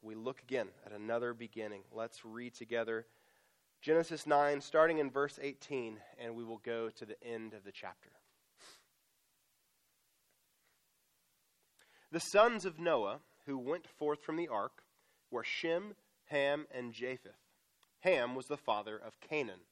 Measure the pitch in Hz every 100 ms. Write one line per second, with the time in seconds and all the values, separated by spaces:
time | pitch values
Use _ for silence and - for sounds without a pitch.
0 | 110 110 113 139 123 127 101 - 98 104
1 | 107 117 123 117 117 113 110 101 95 110
2 | 113 - 113 113 123 - 113 117 113 113
3 | 113 _ _ _ _ _ _ _ - 160
4 | 165 156 151 147 147 143 - 156 160 160
5 | 139 127 143 - 139 131 - 135 117 110
6 | - - 117 117 117 113 113 117 113 -
7 | 107 107 120 113 110 107 98 - 95 87
8 | - _ _ _ _ _ - - _ _
9 | _ _ _ _ _ _ _ _ _ _
10 | _ _ _ _ _ _ _ _ _ _
11 | _ _ _ _ _ _ _ _ _ _
12 | _ 165 - 202 233 226 185 156 170 143
13 | 101 131 _ _ - 135 123 170 - -
14 | 147 147 - 160 170 110 110 - _ _
15 | _ _ _ 123 117 - 165 170 208 208
16 | _ _ _ 147 139 147 147 127 123 110
17 | 123 127 95 - _ _ _ _ _ _
18 | 185 165 120 123 127 147 - 107 107 107
19 | 113 - - 151 120 92 90